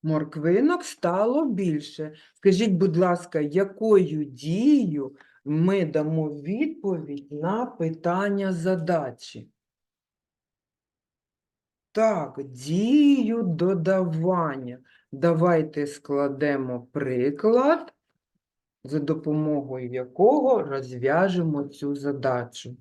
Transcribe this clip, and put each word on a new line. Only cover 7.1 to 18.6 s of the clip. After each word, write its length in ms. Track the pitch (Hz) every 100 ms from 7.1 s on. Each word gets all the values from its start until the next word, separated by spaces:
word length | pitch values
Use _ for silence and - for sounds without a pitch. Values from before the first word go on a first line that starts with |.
| 139 -
на 340 | 147 165 214 247
питання 880 | - 165 160 170 180 202 196 196
задачі? 960 | 180 175 185 156 170 139 - - - 95 _ _ _ _ _ _ _ _ _ _ _ _ _ _ _ _ _ _ _ _ _ _ _ _
Так, 480 | - 220 196 143 -
дією 1000 | 135 127 139 170 220 294 285 277 214 233
додавання. 1400 | 190 160 180 190 165 190 180 160 170 180 160 135 127 123 _ _ _
Давайте 760 | 135 170 165 175 165 156 151 143
складемо 920 | 143 - 139 143 135 147 139 131 123
приклад, 1120 | - 135 131 127 131 143 214 240 269 320 - _ _ _ _ _ _ _